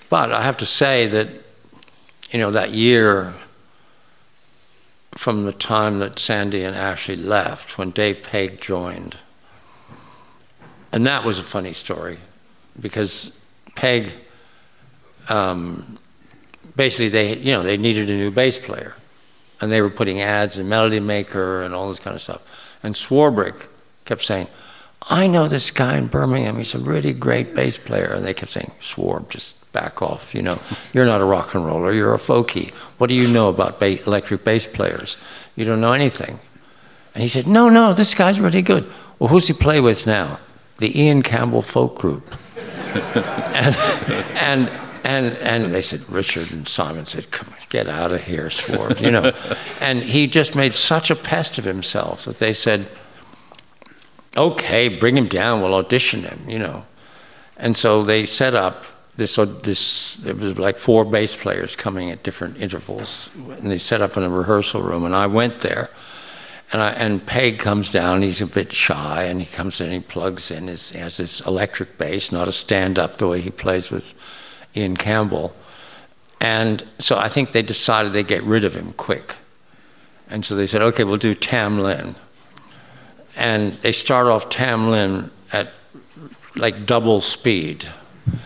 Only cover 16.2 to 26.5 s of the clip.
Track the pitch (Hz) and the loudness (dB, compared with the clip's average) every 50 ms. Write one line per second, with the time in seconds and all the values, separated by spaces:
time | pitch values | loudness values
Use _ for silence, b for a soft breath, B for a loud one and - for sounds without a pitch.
16.2 | - - - - - - - - - - - - 135 131 - - 120 110 101 110 | -20 -20 -20 -20 -20 -20 -20 -20 -20 -8 -2 0 0 0 2 0 0 2 4 4
17.2 | 107 104 110 113 131 131 135 104 87 92 101 101 104 117 113 107 107 101 101 101 | 2 2 0 -2 0 0 2 2 2 2 0 2 2 2 2 2 0 0 0 0
18.2 | 101 101 95 120 127 131 117 - - - - - - - - - - - - - | -2 0 2 2 2 2 2 -2 -6 -10 -10 -10 -10 -12 -16 -18 -20 -20 -20 -20
19.2 | - _ _ _ _ _ - - - 107 110 110 104 104 98 - 113 98 92 98 | -20 _ _ _ _ _ -12 -6 -2 0 2 2 2 2 0 -2 -2 -2 -2 -2
20.2 | 101 104 104 104 104 104 - 98 95 95 107 113 110 110 110 107 101 104 104 104 | 0 0 2 2 0 0 -2 -4 -4 0 2 2 2 2 2 0 0 -2 -2 -2
21.2 | 101 - - 101 92 92 95 92 92 90 90 90 95 101 92 - - 101 95 - | -4 -4 -4 -4 -2 -2 -2 -4 -4 -6 -6 -6 -6 -6 -8 -10 -10 -12 -12 -10
22.2 | - - 85 - - B B B B B B B - 107 104 - - - 131 139 | -10 -12 -14 -14 -16 B B B B B B B -8 -8 -6 -6 -2 2 4 6
23.2 | 151 151 123 104 95 92 92 - - - - - - - - _ _ - 113 104 | 6 6 4 2 0 -2 -4 -10 -16 -20 -20 -20 -20 -20 -20 _ _ -8 -6 -4
24.2 | - - 110 95 87 - B B B B B B B B B _ - - - 165 | -2 -2 -2 -4 -4 -8 B B B B B B B B B _ -6 0 2 4
25.2 | 190 190 175 175 156 151 147 135 123 - - - 131 123 143 143 127 117 117 139 | 4 6 6 4 4 4 2 2 0 0 2 2 2 2 2 0 0 0 0 0
26.2 | 139 135 127 135 123 110 | 2 2 2 0 0 -2